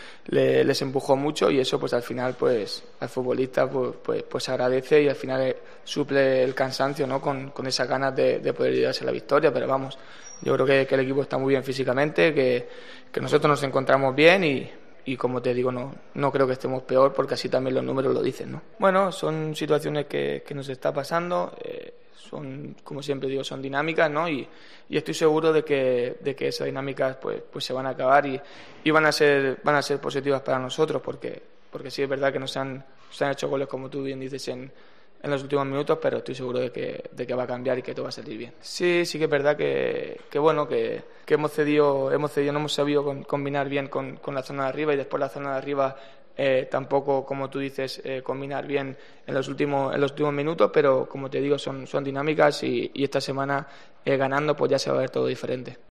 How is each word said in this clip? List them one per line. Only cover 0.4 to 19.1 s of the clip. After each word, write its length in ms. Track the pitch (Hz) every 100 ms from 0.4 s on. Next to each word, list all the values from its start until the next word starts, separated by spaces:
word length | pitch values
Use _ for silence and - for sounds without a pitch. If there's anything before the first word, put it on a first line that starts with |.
| 131 131 131
les 160 | 135
empujó 340 | 139 131 - 135
mucho 340 | 147 151 190
y 100 | 139
eso, 200 | 131 139
pues, 140 | 123
al 100 | 123
final, 320 | - 123 127 127
pues, 460 | 135 117 95 - - -
al 80 | 131
futbolista, 600 | 131 123 127 131 139 131
pues, 260 | 139 123 -
pues, 200 | - -
pues 200 | - 131
se 80 | 135
agradece 500 | 127 127 131 131 151
y 60 | 143
al 80 | 127
final, 260 | 131 131
eh, 160 | 131 - - - -
suple 580 | - 135 139 135 131
el 100 | 127
cansancio, 540 | 131 131 127 139 143 131
¿no? 140 | 135
Con, 300 | 143 135 135
con 140 | - 131
esas 200 | 123 127
ganas 260 | 131 135 131
de, 240 | 131 123
de 140 | 135
poder 220 | 127 127 127
llevarse 300 | 127 127 131
la 60 |
victoria, 420 | 123 - 139 151
pero 120 | 131 123
vamos, 320 | 135 135 - - - - -
yo 120 | 131 135
creo 100 | 135
que, 200 | 135 135
que 100 | 135
el 60 |
equipo 200 | 131 135
está 160 | 131 135
muy 160 | 135
bien 100 | 135
físicamente, 720 | 131 127 127 127 151 160 165
que, 340 | 147 127 123 - - - - -
que 100 | -
nosotros 280 | 131 147 151
nos 140 | 139
encontramos 500 | 139 131 131 135 135
bien 300 | 131 160 196
y, 260 | 160 131 - - - - -
y 100 | 127
como 260 | 131 123
te 120 | 127
digo, 180 | 123 123
no, 240 | 123 135 - - 139
no 160 | 143
creo 140 | 135 131
que 80 |
estemos 300 | 127 - 127
peor 300 | - 131 139
porque 220 | - - 123
así 120 | 127
también 260 | 131 131 131
los 80 |
números 300 | 127 135 131
lo 80 | 123
dicen, 300 | 131 - 131
¿no? 100 | - - -
Bueno, 340 | 196 185 190